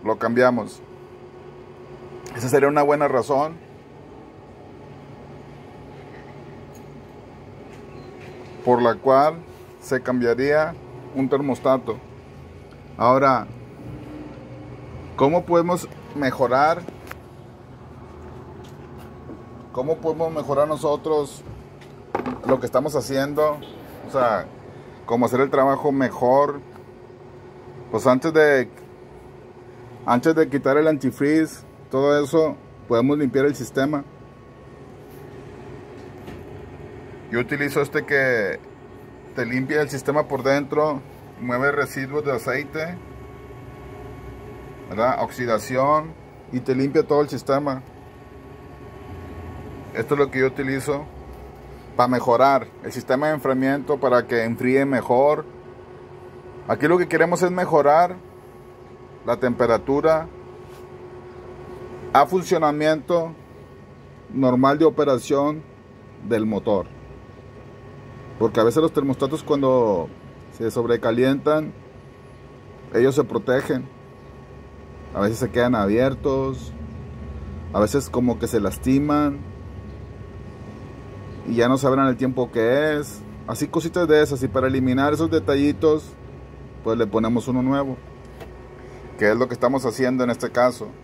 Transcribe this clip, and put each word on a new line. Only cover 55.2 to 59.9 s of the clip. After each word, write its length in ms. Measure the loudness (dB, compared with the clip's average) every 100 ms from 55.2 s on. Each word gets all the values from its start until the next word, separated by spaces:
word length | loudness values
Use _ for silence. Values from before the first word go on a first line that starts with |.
| 4 2 -4 -16 -18 -20 -20 -20 -20 -20 -18 -18 -18 -14 -4
Aquí 200 | 0 4
lo 100 | 4
que 120 | 4
queremos 340 | 4 4 4
es 80 | 2
mejorar 680 | 0 2 4 6 6 4 0 -16 -20 -20 -20 -20 -20 -20 -20 -20 -10 -4
la 100 | 0
temperatura 920 | 0 2 4 4 2